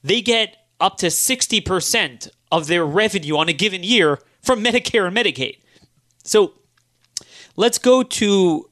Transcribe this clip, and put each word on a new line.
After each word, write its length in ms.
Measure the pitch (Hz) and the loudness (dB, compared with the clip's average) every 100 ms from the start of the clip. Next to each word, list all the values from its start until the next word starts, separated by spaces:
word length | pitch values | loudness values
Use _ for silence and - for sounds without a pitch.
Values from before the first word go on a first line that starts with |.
They 180 | 139 233 | 0 -2
get 340 | 220 226 214 _ _ _ | 0 0 -2 _ _ _
up 180 | 190 - | -2 0
to 120 | 175 | -4
sixty 520 | - - 254 - 214 | -2 -2 -2 0 -2
percent 640 | - 185 - 233 165 120 - _ _ | 0 -2 0 -2 -2 -6 -20 _ _
of 160 | 165 151 | -2 0
their 180 | 175 156 | 0 2
revenue 520 | 165 214 196 147 151 | 0 0 -2 -2 -2
on 120 | 160 | 0
a 40 | |
given 280 | 147 202 185 | 0 -2 -4
year 380 | 185 240 160 143 _ _ | 0 2 2 0 _ _
from 200 | - 247 | -2 0
Medicare 440 | 233 240 - 233 185 | 0 -2 0 -2 0
and 100 | 208 | 0
Medicaid. 440 | 208 135 123 - _ _ _ _ _ _ | -2 -2 -8 -8 _ _ _ _ _ _
So 300 | - 214 190 _ _ _ _ _ _ - - - - - | 0 2 2 _ _ _ _ _ _ -16 -16 -20 -16 -2
let's 240 | 233 - | -2 2
go 240 | 247 254 | 4 4
to 680 | 254 - 208 202 180 151 - | 2 -2 2 4 2 0 -6